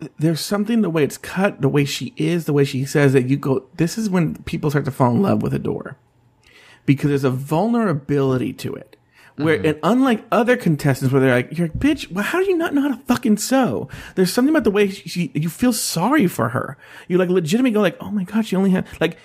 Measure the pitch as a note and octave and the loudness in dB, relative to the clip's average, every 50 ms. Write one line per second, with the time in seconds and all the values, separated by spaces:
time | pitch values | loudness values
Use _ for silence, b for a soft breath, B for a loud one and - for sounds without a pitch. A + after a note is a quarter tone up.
0 | D#3+ D3 _ _ D3 E3 E3 D3 - - G3+ G3+ G#3 G#3 A#3 A#3 G#3 F3 D#3+ E3 | -16 -16 _ _ 0 0 0 0 -4 -4 -2 -2 0 0 0 0 0 0 2 0
1 | C#3+ - - - - - - F3+ F#3+ G#3 G3+ - - C3+ C#3 D3 C#3+ C#3 - - | 0 0 -2 -8 -14 -8 -4 0 0 0 0 0 -2 0 2 2 0 0 -2 -8
2 | - - - - D3+ D#3 E3+ F3 D#3 - C#3+ C#3+ C#3+ C3+ - B2+ C3+ C#3 - D3+ | -8 -10 -6 -4 -2 -2 -2 -2 -2 0 2 2 2 2 0 -4 -4 0 2 4
3 | C#3+ C#3 C3 C3+ B2 B2 C#3 C#3+ - D3+ C3+ - - _ _ - D#3+ E3+ - - | 4 6 4 4 2 2 -2 -2 0 -2 -2 -2 -2 _ _ -2 -2 -2 -2 -4
4 | A3 G#3+ F3+ F#3 E3 - - - - - - - - D#3 C#3 D3 - C3+ B2+ - | -4 0 0 0 0 0 -2 -6 -10 -8 -8 -4 -4 0 0 0 -2 -2 0 2
5 | C3+ A#2+ A#2+ A#2 G3+ G3 A2+ G#2+ A2 B2 C3+ C#3 C#3+ - - - - - - _ | 2 4 4 2 2 2 2 0 0 -2 -2 -2 -4 -4 -6 -6 -8 -12 -16 _
6 | _ _ _ _ _ _ _ _ b b b b b b b b b - C#3 C3 | _ _ _ _ _ _ _ _ b b b b b b b b b 0 0 2
7 | - D3 C#3+ C#3 C3 C3 B2+ C3 C3+ C#3 D#3 D#3+ G3 A3+ A#3 A#3+ A3+ G3+ D#3+ - | 2 0 0 2 0 0 -2 -2 -4 -2 0 0 0 0 0 0 0 0 -2 -4
8 | - - C#3+ D3 C3+ C3 C3 B2+ A#2 G#2 G2+ - - B2+ - - - _ - _ | -4 -2 -2 0 2 0 0 0 -2 -4 -8 -8 -8 -10 -10 -10 -14 _ -20 _
9 | _ b b b b b b - C#3+ D#3+ D#3 - - D#3 D3+ - - E3+ A3 B3+ | _ b b b b b b -4 0 0 0 2 2 0 -2 0 0 2 2 4
10 | C4+ C4+ A#3 - - - - G3+ A#3+ A3 B3+ B3 - F#3+ D#3 C#3 - D3 C3 - | 4 2 2 0 -2 -2 0 0 2 2 2 0 2 0 -2 2 2 0 0 2
11 | - C3 C3 C#3 C3 C3+ B2 B2 B2 - D3+ D#3 F3 D#3+ D#3+ - - C#4+ D#4 - | 0 0 2 4 4 4 2 2 0 -2 -4 -4 -4 -4 -4 -2 0 0 0 0
12 | - - D#3+ F#3+ G3+ G#3 - F4 F#4+ G4+ F#4 E4 E4 F4 - C#4+ C4+ D4 B3+ - | -4 -8 -6 -6 -6 -2 -2 0 0 0 0 0 0 0 0 0 0 0 -2 -6
13 | - - A#3+ A#3+ - A3+ G#3 G#3 - - B3+ C4+ B3+ F3+ A2+ E2 - B B B | 0 -2 -2 0 2 0 0 0 0 0 2 2 2 2 0 -4 -6 B B B
14 | B B B - F#3 F3+ - - B3 C#4+ D#4+ D#4 A3 A3 F#3+ G#3 G#3 G3 F#3+ - | B B B 0 0 2 2 2 2 4 2 4 2 2 2 2 2 0 0 -8
15 | - E3 - F3+ F3 - - C#3+ D3+ E3+ - - - B3 A#3 G#3+ - - - E3 | -12 -10 -4 -4 -4 -4 -2 -4 -4 -4 -4 0 0 0 0 0 -4 -4 -4 -2
16 | E3+ A3+ C#4+ D#4+ A3+ F3 - - A2+ A#2 A#2 B2 - - C#3 B B B B B | 0 2 2 2 2 2 0 0 -2 -2 -2 -4 -6 -6 -12 B B B B B
17 | B B F3+ F3 F#3 F3 F3+ F#3 E3+ D3 F3 A#3 C4 C4 G#3 G#3 G#3 F3 E3+ - | B B 0 0 2 2 2 0 0 0 0 2 2 2 2 2 2 0 0 -4
18 | - F#3+ G3+ G#3 F3+ F3 G3+ A3 A3 - G3 F3+ F#3+ G3 F#3 F#3+ F#3 B B B | -10 -6 -4 -4 -4 -2 -2 -2 -2 0 0 0 2 2 2 2 0 B B B
19 | D#3+ D#3 - B B | -2 -2 -2 B B